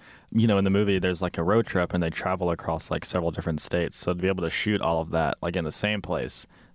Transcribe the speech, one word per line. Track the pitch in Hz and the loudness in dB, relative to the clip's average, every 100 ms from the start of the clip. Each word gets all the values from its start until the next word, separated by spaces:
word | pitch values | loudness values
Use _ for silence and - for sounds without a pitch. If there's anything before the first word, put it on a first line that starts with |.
| - - - | -20 -20 -2
You | 110 113 | 2 4
know, | 98 | 4
in | |
the | 98 | 4
movie, | 98 101 95 | 4 4 2
there's, | 92 85 | 2 0
like, | 90 - | -2 0
a | |
road | 85 110 107 | 2 2 2
trip, | 92 87 | 0 0
and | 90 | 0
they | 82 | 0
travel | - 92 92 87 | -2 -2 0 0
across, | 85 - 82 - | 0 -2 -4 -4
like, | 82 | -6
several | - 92 85 | -2 -2 -2
different | 80 85 78 | -2 -4 -4
states. | - 87 85 - | -2 0 0 -2
So | - | -2
to | 90 | 0
be | 92 | 0
able | 92 | 0
to | 82 | -2
shoot | - 104 101 | -2 0 0
all | 82 82 | 2 0
of | 82 | 0
that, | 82 78 - | 0 0 -2
like, | 87 90 | -4 -2
in | |
the | 80 | -4
same | - 104 104 | -2 -2 -2
place, | 87 78 60 - - - - | -2 -4 -4 -6 -10 -16 -20